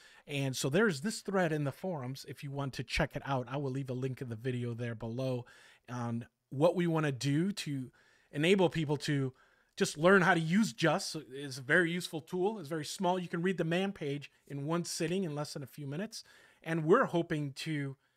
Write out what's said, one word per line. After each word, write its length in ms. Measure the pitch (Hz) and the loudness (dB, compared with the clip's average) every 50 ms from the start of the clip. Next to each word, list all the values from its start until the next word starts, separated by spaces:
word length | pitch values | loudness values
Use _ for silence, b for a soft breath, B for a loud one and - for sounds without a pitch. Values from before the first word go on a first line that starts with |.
| B B B B B | B B B B B
And 300 | - 147 139 139 135 127 | -6 -2 -2 0 0 -2
so 140 | - - 139 | 0 0 2
there's 320 | 135 185 226 220 160 131 | 4 4 4 4 2 0
this 180 | 139 220 220 - | -2 -4 -4 -4
thread 320 | - - 196 190 180 156 | -6 -2 2 2 2 2
in 140 | 156 151 147 | 2 0 0
the 80 | 139 - | -2 -4
forums 520 | - - 190 175 143 123 127 135 - - - | -4 -6 -6 -4 -4 -6 -6 -8 -8 -10 -14
if 120 | 135 - | -12 -12
you 100 | - 139 | -10 -8
want 220 | 139 139 139 135 - | -6 -4 -4 -4 -4
to 80 | - 123 | -8 -8
check 340 | - - - 160 - - | -2 0 0 0 0 0
it 40 | 143 - | -6 -2
out. 220 | - 139 127 127 120 | -2 -2 -2 -2 -2
I 80 | 135 | -4
will 140 | 147 143 135 | -4 -2 -2
leave 180 | 127 139 135 131 | -2 -2 -4 -4
a 40 | 123 | -4
link 280 | 127 131 135 127 - | -4 -2 -4 -4 -4
in 80 | 139 120 | -6 -8
the 60 | 117 | -8
video 380 | 107 117 131 123 123 120 120 117 | -6 -4 -4 -2 -2 -4 -4 -4
there 220 | 113 120 117 117 | -4 -6 -6 -6
below 500 | 110 117 113 113 127 131 131 127 123 120 B B B B B B B B - | -6 -8 -6 -4 -4 -2 -2 -2 -4 -6 B B B B B B B B -8
on 360 | 123 123 120 117 117 117 117 - _ _ _ - | -6 -4 -4 -2 -2 -4 -6 -8 _ _ _ -8
what 240 | 147 131 151 175 - | -2 2 2 4 4
we 140 | 190 175 | 4 2
wanna 240 | 170 160 160 156 147 | 2 2 2 2 0
do 400 | 135 117 135 143 139 151 170 202 | 0 0 0 0 2 2 2 0
to 400 | 202 - - 156 143 135 127 127 b b b b b b b b | -2 -4 -6 -6 -6 -6 -8 -10 b b b b b b b b
enable 380 | - 143 151 175 202 196 185 156 | -4 0 4 4 6 6 4 4
people 260 | - 165 160 139 151 | 2 0 0 0 -2
to 380 | 135 - - 147 139 135 131 - b b b b b b b b | -2 0 0 0 0 0 -2 -4 b b b b b b b b
just 220 | - 196 - - | -2 -2 -2 0
learn 240 | 147 156 180 202 196 | 4 6 8 8 8
how 120 | 170 180 180 | 8 6 4
to 60 | 165 | 4
use 320 | 165 156 175 214 226 160 | 4 2 4 4 2 2
Just. 400 | 123 - 160 156 151 196 - - | 0 2 2 4 4 2 -2 -4
So 120 | - 160 131 113 | -8 -8 -10 -10
it's 280 | 127 139 147 143 123 | -10 -10 -10 -8 -10
a 40 | 139 | -6
very 300 | 131 123 151 180 175 165 | 0 4 4 6 6 4
useful 300 | 175 180 175 - - 156 | 0 -2 -4 -6 -8 -8
tool. 380 | - - - 185 180 208 226 214 | -8 -4 -2 0 0 0 -2 -4
It's 100 | 160 135 | -6 -6
very 160 | 165 156 147 | -6 -6 -6
small. 340 | - - - 190 175 185 185 | -6 -4 -2 0 0 0 0
You 80 | 175 | -2
can 140 | 165 - 170 | -4 -4 -2
read 160 | 170 190 190 | 0 0 0
the 80 | 160 165 | 0 0
man 260 | 160 170 180 196 196 | 0 2 0 0 -2
page 400 | 196 - 170 143 143 143 139 - b b b | -4 -4 -4 -4 -4 -6 -8 -12 b b b
in 180 | b 139 143 139 | b -8 -6 -4
one 200 | 151 165 175 165 | -2 -2 -2 -2
sitting 400 | - - - 170 156 175 196 190 | -4 -4 -2 -2 0 0 -2 -2
in 100 | 160 147 | -2 -4
less 180 | 147 147 - - | -6 -6 -6 -8
than 100 | 160 139 | -10 -12
a 40 | |
few 180 | - - - 147 | -12 -12 -12 -10
minutes. 380 | 135 139 160 208 220 - - - B B B B B B B B | -8 -6 -6 -6 -8 -8 -14 -16 B B B B B B B B
And 220 | - 165 170 151 | -4 -2 0 6
we're 200 | 156 196 262 240 | 6 8 8 6
hoping 460 | 165 - 170 165 - 165 151 147 139 135 | 4 2 0 0 0 -2 -4 -4 -6 -6
to, 440 | - - 160 156 147 143 139 135 _ _ _ _ | -8 -6 -4 -4 -4 -4 -6 -8 _ _ _ _